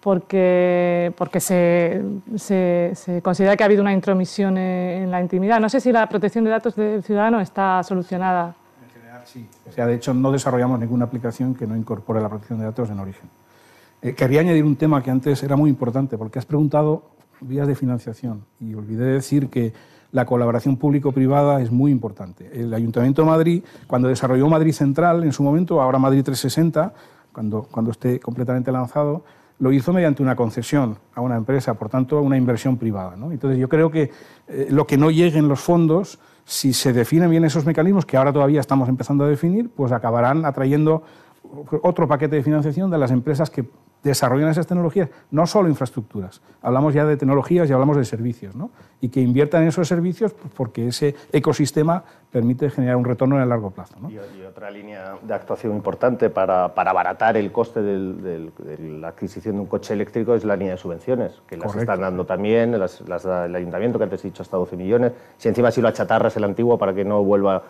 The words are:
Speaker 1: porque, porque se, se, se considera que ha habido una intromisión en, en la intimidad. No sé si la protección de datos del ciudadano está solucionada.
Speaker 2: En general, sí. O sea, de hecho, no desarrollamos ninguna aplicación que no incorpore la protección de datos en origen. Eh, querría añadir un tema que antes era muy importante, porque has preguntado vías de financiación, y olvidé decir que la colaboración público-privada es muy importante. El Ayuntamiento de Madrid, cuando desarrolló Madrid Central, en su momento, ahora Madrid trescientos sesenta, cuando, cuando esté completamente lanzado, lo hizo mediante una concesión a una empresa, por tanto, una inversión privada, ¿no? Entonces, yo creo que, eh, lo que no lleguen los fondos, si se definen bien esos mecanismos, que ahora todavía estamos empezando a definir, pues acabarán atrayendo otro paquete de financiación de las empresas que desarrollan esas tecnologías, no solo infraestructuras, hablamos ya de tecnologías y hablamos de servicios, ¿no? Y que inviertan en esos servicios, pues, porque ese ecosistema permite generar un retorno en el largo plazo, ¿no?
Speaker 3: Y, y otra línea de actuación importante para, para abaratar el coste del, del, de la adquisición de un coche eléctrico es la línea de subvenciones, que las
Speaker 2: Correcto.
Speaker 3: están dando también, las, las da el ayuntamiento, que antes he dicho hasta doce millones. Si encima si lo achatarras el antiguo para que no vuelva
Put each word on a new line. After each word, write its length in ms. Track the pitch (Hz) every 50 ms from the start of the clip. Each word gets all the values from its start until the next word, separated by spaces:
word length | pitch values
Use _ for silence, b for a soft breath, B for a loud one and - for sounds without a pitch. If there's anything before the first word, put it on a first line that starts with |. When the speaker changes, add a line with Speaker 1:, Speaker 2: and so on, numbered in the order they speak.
Speaker 1:
porque, 1120 | - 202 196 180 175 - 190 190 185 180 180 180 180 180 180 175 175 175 175 175 175 175 170
porque 240 | - 180 - - 180
se, 640 | - - 190 180 175 170 175 175 170 165 185 190 202 196 202 196 185 - 220
se, 560 | 208 - - 202 190 185 175 175 175 175 175 196
se 280 | - - - 175 175
considera 340 | - 185 180 - 196 196 208
que 60 | 196
ha 40 | 220
habido 160 | 202 208 202
una 100 | 202 202
intromisión 640 | 196 190 180 202 196 190 180 170 - - 202 190 190
en, 460 | 185 185 185 185 180 180 180 175 185
en 80 | 190 180
la 100 | 180 180
intimidad. 400 | 180 175 - 180 190 202 233 226
No 80 | 214 214
sé 120 | - 269
si 120 | - 247
la 160 | 226 226 220 214
protección 360 | - 202 185 202 - 233 226
de 60 | 220
datos 240 | 220 220 220 240 -
del 280 | 208 214 214 214 208
ciudadano 380 | 175 - 214 202 208 226 233 226
está 420 | 185 - _ - 196 190 185 185
solucionada. 720 | 175 - 196 180 175 - 190 180 185 185 185 180 170 170 175 _ _ _ _ _
Speaker 2:
En 80 | 127 120
general, 320 | _ 120 117 117 120 123 -
sí. 220 | - - 127 113 - - _ _ 120
O 40 |
sea, 140 | - - 120
de 80 | 120 120
hecho, 200 | 120 - - 127
no 180 | 127 131 135
desarrollamos 480 | 135 135 - 135 123 123 123 127 131 120
ninguna 240 | 117 113 123 123 120
aplicación 500 | 117 123 120 120 120 117 - 127 127 127
que 120 | - 120
no 100 | 107 110
incorpore 440 | 113 110 - 113 101 101 - 113 110
la 80 | 107 104
protección 300 | 107 107 104 - 120 110
de 60 | 110
datos 260 | 110 110 127 120 107
en 80 | 104 98
origen. 300 | 98 95 95 - - - _ _ b b b b b b b b b b b b
Eh, 120 | - 123 -
querría 260 | - 143 123 135 151
añadir 240 | 165 180 170 156 151
un 120 | 151 143
tema 260 | - 156 156 151 139
que 80 | 123 131
antes 320 | 127 131 131 151 139 131
era 140 | - 139 139
muy 120 | 143 151 151
importante, 480 | 135 131 - 120 113 135 135 131 -
porque 220 | 107 110 107 - 131
has 80 | 123
preguntado 560 | _ 156 147 151 143 143 147 151 151 156 156 - _ _ _ _ _ _ _
vías 260 | - 127 131 143 143 139
de 60 | 139
financiación, 680 | - 139 127 123 117 - 120 110 - - 120 113 104 101 _ _ _
y 160 | 123 110 110
olvidé 300 | 107 107 104 113 110 123
decir 440 | 131 131 139 131 - 143 147 139 131
que 240 | - 131 117 113 113 B B B B B B B
la 140 | - 131 120
colaboración 500 | 120 127 120 120 117 117 117 - 143 135
público-privada 840 | 120 - 147 143 147 139 147 131 135 131 131 139 143 143 143 143 139
es 100 | 127 113
muy 220 | 120 123 139 147
importante. 580 | 139 123 107 110 101 - 101 90 90 _ - -
El 220 | - 120 117 117 110
Ayuntamiento 480 | 113 117 113 113 123 120 131 139 156
de 60 | 160 160
Madrid, 340 | 160 160 160 165 170 175 B B B B B
cuando 220 | B - 123 127 127
desarrolló 400 | 131 - - 127 127 127 139 151
Madrid 240 | 165 156 160 160
Central, 500 | 147 - 147 139 135 151 165 175 170 170 170
en 80 | 156
su 100 | 135 -
momento, 380 | 143 139 147 165 185 160 170 156
ahora 180 | 131 131 131 135
Madrid 260 | 131 135 135 139 131
trescientos 280 | 147 135 - - 131
sesenta, 400 | - 151 165 165 151 156 160 208 B B B B B B B B
cuando, 360 | _ - 110 107 104 110 107 -
cuando 220 | - 117 113 113
esté 260 | 117 _ - 127 123 127
completamente 540 | - - 127 123 127 120 127 127 123 135
lanzado, 500 | 131 127 123 120 - 151 147 147 147 170 b b b b b b b _
lo 140 | 131 127
hizo 200 | 135 139 123 -
mediante 300 | 180 185 175 156 139 -
una 120 | 135 131 123
concesión 640 | 110 123 110 107 - 117 - - 147 135 113 107 - _ _ _
a 60 | -
una 160 | 120 127 123
empresa, 380 | 113 110 - 135 139 127 - 113
por 140 | - 110 104
tanto, 320 | - 131 131 131 151 147
una 160 | 147 139 135
inversión 400 | 131 127 123 120 110 - 139 131
privada, 380 | 117 117 113 104 98 92 92 90
¿no? 140 | 95 117 165
Entonces, 280 | 170 127 - 135 131 123
yo 100 | 131 127
creo 220 | - 156 160 165
que, 200 | 156 156 147 135 B B B B B B B -
eh, 180 | - 131 139 135
lo 160 | 135 151 147
que 100 | - 147
no 140 | 139 147 160
lleguen 380 | 160 160 175 175 151 160 151 147
los 120 | 139 131
fondos, 580 | - - 175 170 170 156 156 180 202 - - b b b b b b
si 280 | - - - - 135
se 200 | 123 - - 139
definen 380 | 120 123 117 - 151 165 180 170
bien 140 | 165 165 165
esos 200 | 156 131 165 143
mecanismos, 400 | 165 156 156 160 185 202 190 160
que 120 | - -
ahora 160 | 131 135 143
todavía 280 | 135 147 139 139 147 147
estamos 280 | 127 - 139 135 131 120
empezando 360 | 131 127 123 - 143 143 143
a 40 | 147
definir, 420 | 147 135 - 165 185 214 240 233
pues 220 | - - 139 120
acabarán 520 | 123 117 104 117 117 120 120 123 139 160 160
atrayendo 600 | 147 135 135 135 135 143 147 156 156 156 156 156 B B B B B B B _ - - 139 147 - 151 147
otro 260 | - 180 175 - 170 127
paquete 280 | 151 135 151 147 151
de 60 | 147
financiación 480 | 123 151 151 151 147 151 143 165 190 190
de 80 | 170 156
las 120 | 139 120
empresas 380 | 131 127 123 156 151 135 160 151
que 140 | - - 120 - _ _ _ _ _ _
desarrollan 460 | _ 143 135 - - 123 123 139 151 160
esas 180 | 156 170 165
tecnologías, 440 | - 180 180 175 160 - 196 180 135 B B B B
no 160 | - 151 170
solo 220 | 165 - 214 190 170
infraestructuras, 720 | 147 - 135 123 - - 104 - - 104 95 92 - - b b b b
hablamos 320 | - 120 123 131 147 156 139
ya 100 | 147 151
de 140 | 151 151 135
tecnologías 500 | 143 131 139 143 127 - 175 175 170 143
y 40 | 135
hablamos 240 | 127 135 147 147 143
de 80 | 123
servicios, 500 | 113 - 113 117 123 117 - - 98 98
¿no? 140 | 120 175 247 b b b b b b
Y 80 | - 120
que 100 | - 135
inviertan 420 | 131 123 123 135 147 147 175 170
en 60 | 160 165
esos 180 | 151 - 175 139
servicios, 440 | 185 170 170 185 170 - 226 202
pues, 220 | - - - 147 -
porque 320 | - 131 113 - - 117 120
ese 260 | 117 - 147 147 139 B B B
ecosistema 720 | - - 127 156 139 - 156 135 - 160 151 160 170 185 B B B B B _
permite 400 | - 127 113 120 127 123 151 143
generar 260 | - - 127 123 123
un 80 | 123 123
retorno 320 | 120 123 117 131 135 139
en 60 | 139
el 80 | 131 123
largo 220 | 120 117 107 95
plazo, 240 | 95 - 90 - - -
¿no? 100 | 104 160
Speaker 3:
Y, 40 | 107
y 300 | 107 101 101 95 95 95 95
otra 220 | 92 95 104 101
línea 460 | 101 104 101 104 107 98 92 95 98 95
de 140 | - 110 110
actuación 400 | 98 - - 110 - - 113 104
importante 560 | 104 95 98 92 - - 127 123 113 117 107
para, 440 | - 98 95 92 92 92 90 87 -
para 180 | - 90 92
abaratar 440 | 92 90 87 87 92 - 113 113 113
el 160 | 110 101 95
coste 300 | - 117 117 117 - 117
del, 400 | 104 101 98 95 95 92 92 87
del, 300 | 95 92 85 80 80 80 - -
de 200 | - - 76 76 80 80 76 78
la 80 | 80 82
adquisición 480 | - - 104 90 - 95 87 110 101
de 40 | 101
un 60 | 101
coche 260 | 98 110 101 - -
eléctrico 420 | 110 101 107 - - 117 110 110 120
es 100 | 110 101
la 120 | 107 101
línea 180 | 95 98 95 92
de 40 | 90
subvenciones, 640 | - 90 85 80 - 123 127 123 113 87 - - _
que 120 | _ - 85
las 80 | 87
Speaker 2:
Correcto. 260 | 104 101 101 117 110
Speaker 3:
están 80 | 101 92
dando 240 | 98 95 92 90 90
también, 540 | - 92 90 101 104 113 117 117 117 120 107
las, 240 | 95 87 - -
las 220 | - - 90 87 -
da 200 | 92 92 90 87
el 100 | 87 87
ayuntamiento, 440 | 90 90 87 82 90 107 123 113 110
que 60 | 110
antes 200 | 95 95 92 -
he 40 | 98
dicho 140 | - -
hasta 140 | 90 - -
doce 220 | 92 90 - - 90
millones. 340 | 90 92 110 123 123 120 B B B B B
Si 120 | B - 117
encima 220 | 98 117 120 120
si 120 | 113 127
lo 60 | 113 113
achatarras 460 | - - 107 87 117 110 113 110 - -
el 60 | 107
antiguo 340 | 101 98 - 117 120 120 104
para 160 | 104 98 95
que 100 | 98 98
no 180 | 98 104 104
vuelva 420 | 101 98 101 101 98 98 95 92 B B